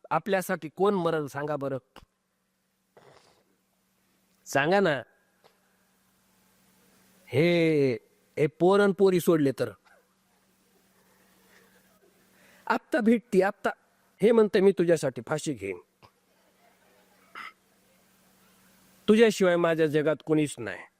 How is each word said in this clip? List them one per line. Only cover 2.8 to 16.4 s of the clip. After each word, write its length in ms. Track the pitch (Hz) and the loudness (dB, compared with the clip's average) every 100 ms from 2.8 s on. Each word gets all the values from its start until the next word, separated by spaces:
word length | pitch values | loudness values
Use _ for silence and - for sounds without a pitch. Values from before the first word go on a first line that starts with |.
| _ _ - - _ _ _ _ _ _ _ _ _ _ _ _ - | _ _ -20 -20 _ _ _ _ _ _ _ _ _ _ _ _ -6
सांगा 340 | 139 147 196 | -2 0 0
ना. 220 | 190 139 104 _ _ _ _ _ _ _ _ _ _ _ _ _ _ _ _ _ _ _ _ _ - | 0 -2 -8 _ _ _ _ _ _ _ _ _ _ _ _ _ _ _ _ _ _ _ _ _ -6
हे, 680 | 123 170 175 165 156 135 113 _ _ _ - | 0 2 2 2 2 0 -2 _ _ _ -4
हे 100 | 151 | -4
पोरण 440 | - 175 202 202 | 0 2 4 2
पोरी 280 | 190 196 180 | 2 2 2
सोडले 320 | 160 165 139 | 2 0 0
तर 180 | - 117 98 _ _ _ _ _ _ _ _ _ _ _ _ _ _ _ _ _ _ _ _ _ _ _ _ _ _ _ _ - | -2 -8 -10 _ _ _ _ _ _ _ _ _ _ _ _ _ _ _ _ _ _ _ _ _ _ _ _ _ _ _ _ -6
आत्ता 320 | 349 _ 311 | -6 _ -2
भेटती, 420 | 220 233 - 190 | 2 0 0 0
आत्ता 280 | 190 - 233 - _ _ _ - | 0 -2 -8 -8 _ _ _ -2
हे 100 | 202 | 2
म्हणते, 280 | 233 214 214 | 4 2 4
"मी 120 | 196 | 2
तुझ्यासाठी 500 | 185 170 165 143 120 113 | 2 0 0 -2 -8 -8
फाशी 260 | 151 - | -6 -6
घेईन, 240 | 123 98 87 - _ - _ _ _ | -10 -10 -12 -14 _ -20 _ _ _